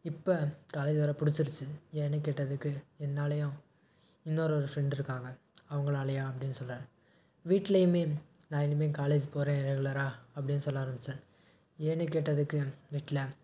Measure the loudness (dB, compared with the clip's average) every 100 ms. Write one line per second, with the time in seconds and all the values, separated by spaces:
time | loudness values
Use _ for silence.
0 | -8 -4 0 2 2 -2 -8 -2 2 2
1 | 2 2 2 2 0 -2 -8 -12 _ -4
2 | 0 0 0 -2 -2 -2 -4 -6 -12 _
3 | -4 -2 0 0 -2 -6 _ _ _ _
4 | -20 _ -4 0 2 2 0 0 0 0
5 | -4 -6 -8 -14 _ -20 _ -2 0 0
6 | 0 -2 -4 -6 -6 -6 -8 -10 -12 _
7 | _ _ _ _ 2 2 6 6 6 6
8 | 2 -2 -6 _ _ 0 2 2 2 2
9 | 2 2 2 -2 0 2 0 0 0 0
10 | -2 -6 -14 -8 -2 -2 0 -2 -4 -6
11 | -8 -12 -16 _ _ _ _ -4 -2 0
12 | 0 0 2 2 2 0 -2 -6 -8 -8
13 | -2 -2 -2 -8